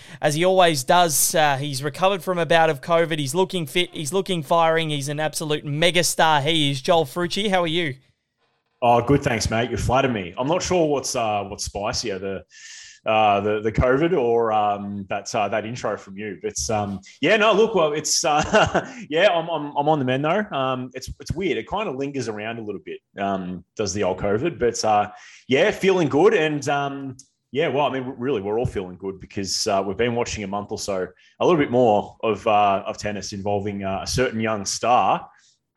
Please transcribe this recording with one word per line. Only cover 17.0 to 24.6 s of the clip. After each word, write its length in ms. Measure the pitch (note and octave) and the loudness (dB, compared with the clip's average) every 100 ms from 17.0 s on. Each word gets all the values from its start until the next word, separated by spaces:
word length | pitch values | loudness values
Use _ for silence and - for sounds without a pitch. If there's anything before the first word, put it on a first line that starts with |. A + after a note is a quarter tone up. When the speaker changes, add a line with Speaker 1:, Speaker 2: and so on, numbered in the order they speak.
| - - | -12 -2
Speaker 2:
yeah, 160 | D3 G#3+ | 2 4
no, 160 | A3 | 4
look, 200 | G3 A3 | 4 2
well, 200 | G3 D#3 | 2 0
it's, 320 | D3+ D3 - E3 | 0 -2 -2 0
uh, 680 | D3+ D#3 G#3+ D#3 F3+ - - | 0 2 4 4 0 -4 -10
<laughs> 80 | F3+ | -4
yeah, 200 | D3+ G3+ | 2 2
I'm, 180 | E3+ E3 | 2 -2
I'm, 300 | D#3+ D3 C#3+ | -6 -4 -2
I'm 100 | D3 | 2
on 120 | D#3 | 2
the 60 | B2+ | 0
mend, 200 | C3 D3+ | 0 0
though. 180 | G3 G#3 | -2 -2
Um, 380 | C#3 C3 B2+ B2+ | -4 -2 -4 -8
it's, 160 | C3 - - | -12 -14 -12
it's 120 | C#3+ | -10
weird. 260 | D#3 F#3+ A2+ | -4 -2 -4
It 120 | - | -4
kinda 220 | F#3+ G#3+ | -6 -4
lingers 360 | C3 C#3 C3+ A2+ | -6 -6 -6 -6
around 320 | G#2 G#2+ A#2 | -6 -8 -8
a 40 | |
little 180 | G#2+ F#2+ | -10 -10
bit, 160 | E2+ D#2 _ - | -12 -16 _ -6
um, 440 | G2 F#2+ F2+ F2+ - - | -4 -4 -6 -10 -10 -6
does 180 | G2+ | -4
the 100 | G2+ | -2
old 140 | A2 G#2+ | -2 -2
covid. 420 | G2+ G#2 E3+ | -2 0 -2
But, 240 | B2+ | 0